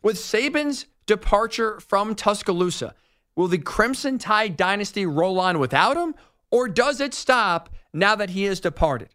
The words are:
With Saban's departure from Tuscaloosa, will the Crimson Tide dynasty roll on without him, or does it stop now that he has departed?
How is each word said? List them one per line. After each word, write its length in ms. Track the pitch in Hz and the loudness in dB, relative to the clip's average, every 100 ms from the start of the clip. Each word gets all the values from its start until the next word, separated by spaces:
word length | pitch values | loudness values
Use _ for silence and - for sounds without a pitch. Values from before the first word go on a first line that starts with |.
With 140 | 208 202 | -2 -2
Saban's 680 | - 214 285 294 294 269 - _ - | -2 -2 0 0 -2 -6 -10 _ -2
departure 720 | 214 - 208 226 - 226 208 | 0 2 2 0 -2 -4 -4
from 340 | - 196 208 | -2 0 0
Tuscaloosa, 800 | 208 - 208 - 175 180 - 120 - _ _ _ - | -2 -2 -2 -2 0 -2 -2 -10 -12 _ _ _ -2
will 120 | 180 | 0
the 100 | 175 | 0
Crimson 600 | 135 - 226 262 277 262 | -2 0 0 0 -4 -4
Tide 380 | - 214 220 156 | 0 0 0 0
dynasty 500 | 185 202 202 208 185 | 0 0 -4 -4 -2
roll 340 | 147 185 185 | 0 2 2
on 180 | 185 170 | 2 2
without 380 | 127 139 202 330 | 2 4 4 2
him, 180 | 349 294 _ _ _ | -2 -6 _ _ _
or 180 | 240 247 | 0 2
does 320 | 170 254 277 | 2 0 0
it 140 | 285 | -4
stop 560 | - - 247 202 170 - - _ | -2 2 2 4 0 -4 -18 _
now 220 | 151 202 | 0 2
that 160 | 214 202 | 2 -2
he 140 | 185 | -2
has 160 | 196 185 | -2 -2
departed? 480 | 175 - 160 123 98 | -4 0 -2 -2 -8